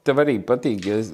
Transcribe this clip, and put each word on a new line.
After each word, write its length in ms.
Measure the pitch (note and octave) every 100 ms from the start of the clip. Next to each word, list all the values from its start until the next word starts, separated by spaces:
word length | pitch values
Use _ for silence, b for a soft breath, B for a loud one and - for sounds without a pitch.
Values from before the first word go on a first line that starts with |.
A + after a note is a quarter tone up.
tev 180 | - C#3
arī 180 | D3 A2+
patīk, 480 | F#2 B2 C3+ G#2 F#2
ja 120 | G#2+
es, 120 | A2